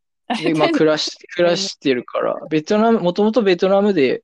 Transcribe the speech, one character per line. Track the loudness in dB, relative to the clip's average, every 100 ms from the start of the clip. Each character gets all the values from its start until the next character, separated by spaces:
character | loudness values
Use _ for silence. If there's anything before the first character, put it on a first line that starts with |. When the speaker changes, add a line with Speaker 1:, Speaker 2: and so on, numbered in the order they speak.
| _ _ -8
Speaker 1:
あ | -4
れ、 | -2
Speaker 2:
で、 | 0
ま | 0
あ、 |
Speaker 1:
タ |
イ |
だ。 | 2
Speaker 2:
暮 | 2
ら | 0
し-、 | -4 -12 -10 -2
暮 | 0
ら | 0
し | -4 -6
て | -2
る | -2
か | -4 -4
ら。 | -4 -4 -4
ベ | -6
ト | -2 0
ナ | 2
ム、 | 2
も | 0
と | 0
も | 0
と | 2
ベ | 2 2
ト | 2
ナ | 2
ム | 2
で。 | 2 0
Speaker 1:
ベ | 0